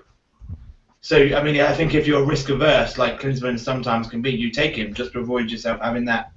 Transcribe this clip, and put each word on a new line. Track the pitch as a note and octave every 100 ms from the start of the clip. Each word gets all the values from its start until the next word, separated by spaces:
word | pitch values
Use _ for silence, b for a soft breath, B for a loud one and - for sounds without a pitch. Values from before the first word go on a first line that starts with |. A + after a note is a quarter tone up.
| _ _ _ _ - - - - _ _
So, | - D#3
I | C#3 C#3+
mean, | D3+ C#3+
I | -
think | - D#3+ D3
if | C#3+
you're | C#3+ C#3
risk | D3 -
averse, | B2+ D3+ C3+ A#2 -
like | A#2+ -
Klinsman | C3+ B2+ B2 A#2
sometimes | C3 B2+ A#2+ A#2 A2+
can | A#2
be, | C3
you | A2+ A#2
take | C3+ D#3 A#2+
him | G#2+
just | G#2+ B2
to | B2
avoid | A2+ B2 A2+
yourself | A2+ A#2 A2+
having | A#2 A#2+ A#2+
that, | A#2 -